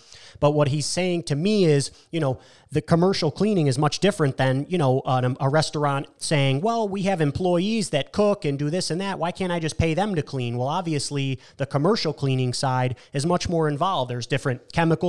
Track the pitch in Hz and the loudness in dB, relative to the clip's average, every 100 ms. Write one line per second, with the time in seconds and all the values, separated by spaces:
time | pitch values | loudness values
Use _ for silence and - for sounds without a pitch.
0 | - - - - 147 151 143 151 131 - | -20 -20 -20 0 2 4 2 0 -2 -2
1 | 180 175 - 143 180 214 175 143 131 - | 0 -2 -2 0 2 4 4 4 2 -6
2 | - 165 143 117 - - - 151 - 170 | -8 -2 -2 -2 -8 -20 -6 -4 2 4
3 | 180 196 156 - 202 196 147 127 147 - | 4 2 -2 0 0 2 2 2 0 2
4 | 190 196 143 - 131 131 143 151 139 131 | 0 2 0 2 0 0 -2 0 2 2
5 | - 127 127 127 139 151 151 156 147 139 | 0 0 0 0 0 2 0 0 -2 -2
6 | 143 - - 151 135 135 208 233 208 196 | -6 -10 -2 2 2 2 0 -2 -2 -2
7 | 190 190 151 135 185 175 190 226 190 147 | -2 0 0 0 0 2 2 0 0 -2
8 | 139 - 208 202 151 139 147 175 170 165 | -2 0 2 2 -2 -2 -2 -2 -4 -4
9 | 196 170 165 - 185 175 160 - 165 160 | -4 -4 -4 -4 -4 -2 -4 -2 0 0
10 | 214 175 139 135 120 120 127 170 170 147 | 0 -2 -4 -4 -4 -4 -4 -4 -2 -4
11 | - 143 135 131 - - - 143 156 220 | -4 -4 -4 -4 -10 -8 -4 0 2 2
12 | 165 143 139 131 127 120 135 127 127 120 | 0 -2 0 0 0 -2 -2 0 0 -4
13 | - 143 151 175 - 170 156 143 175 180 | -8 -4 0 0 0 0 0 0 -2 0
14 | 123 123 117 139 143 120 - - 165 160 | -2 -4 -4 -2 -2 -4 -4 0 2 2